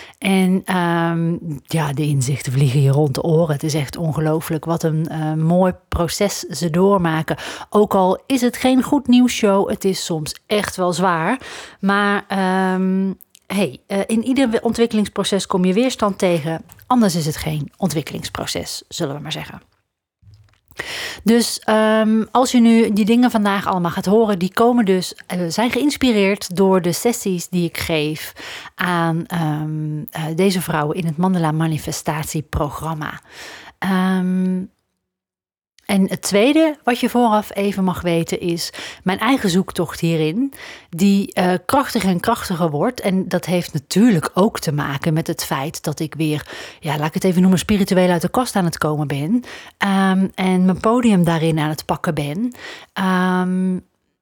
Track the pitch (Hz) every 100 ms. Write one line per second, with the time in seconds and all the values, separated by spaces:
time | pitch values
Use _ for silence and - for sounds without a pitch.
0 | - - 196 190 185 185 - 185 175 170
1 | 170 170 165 170 170 143 - 160 147 139
2 | 151 143 127 139 - 127 143 131 135 139
3 | 151 143 - 160 165 147 160 156 135 -
4 | 165 151 156 160 - 160 165 165 165 156
5 | 160 156 156 156 160 175 185 180 - 160
6 | 170 - 202 - 175 151 170 160 190 202
7 | 170 160 160 156 - - - 214 208 196
8 | 185 185 - 262 240 - 262 262 247 285
9 | - 247 247 - 208 196 196 202 196 185
10 | - 165 151 - - 208 196 - 180 165
11 | 190 170 165 254 - - - - 196 202
12 | 202 202 - 196 185 185 185 185 190 190
13 | 190 180 - _ - 196 175 135 - 196
14 | 190 220 233 262 269 220 240 226 233 214
15 | 202 - 196 196 - 190 180 185 254 247
16 | 208 196 190 170 151 160 - - - 254
17 | 214 170 156 147 - 156 147 - 190 160
18 | - - - - 156 - - - - -
19 | 160 143 151 156 151 - _ _ _ _
20 | _ _ - - _ _ _ - - -
21 | - - - 233 233 - - 220 220 220
22 | 220 220 214 240 254 254 233 226 220 208
23 | 214 233 247 233 202 196 - 185 175 160
24 | 185 214 220 202 185 - 233 240 202 185
25 | 180 - - 185 175 160 233 240 285 -
26 | 262 214 196 202 - 175 196 185 175 165
27 | 240 233 202 180 - 180 170 - - 160
28 | 151 156 - - - - - - 180 175
29 | 165 165 - 175 160 151 156 156 151 151
30 | - - 156 160 196 190 170 156 147 160
31 | 170 151 185 180 160 156 160 156 - 156
32 | - 151 151 160 147 - 147 - 156 160
33 | 151 - - - - - - - 185 190
34 | 185 185 180 185 185 185 185 _ _ _
35 | _ _ _ _ _ _ _ _ - 202
36 | 190 175 - 202 233 294 320 294 - 247
37 | 247 240 240 214 208 - 202 196 185 175
38 | 180 165 165 180 180 170 - - - -
39 | - 185 220 269 202 175 185 - 165 -
40 | 165 165 156 180 269 - - - - 165
41 | 202 196 196 - 185 180 - 269 254 233
42 | 190 175 - 220 - 170 170 147 196 -
43 | 202 185 180 180 - 180 170 156 - 185
44 | 240 185 - - 208 - - 147 151 139
45 | - 156 165 160 - 147 139 - - 147
46 | 160 143 156 151 - - - - 156 147
47 | 151 185 190 180 185 185 - 208 196 185
48 | 180 175 170 - 254 214 170 - 156 151
49 | 147 139 151 240 247 - - - 202 196
50 | 190 190 190 - 185 185 185 185 226 240
51 | 240 196 170 165 160 160 151 156 - 165
52 | - 160 143 156 247 247 - - - -
53 | 190 185 185 185 185 185 185 185 - _
54 | _ _